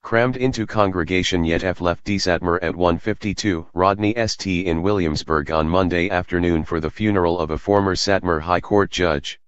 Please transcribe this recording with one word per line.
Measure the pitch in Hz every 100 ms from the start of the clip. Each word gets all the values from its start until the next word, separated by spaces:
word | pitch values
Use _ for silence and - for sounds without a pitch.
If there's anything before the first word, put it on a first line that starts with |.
crammed | - 113 123 127
into | 131 113 107
congregation. | 110 101 92 80 92 87 90
Yet | 82 82
F | 92 87
left | 87 85
D | - 101
Satmar | 92 85 87 85
at | 82
one | 85 90 85
fifty-two | 110 104 104 92 107 85 80
Rodney | 85 95 98 104 117
S | 113 -
T | 98 87
in | 92 82
Williamsburg | 92 104 82 76 - 78 73
on | 80 78
Monday | 90 92 87 90
afternoon | 90 90 87 87 82
for | 76 82
the | 78
funeral | - 107 101 87 87
of | 78
a | 78
former | - 101 98
Satmar | 87 - 95 87 80
High | 80 87
Court | - 104 95
judge. | - 87 71 - -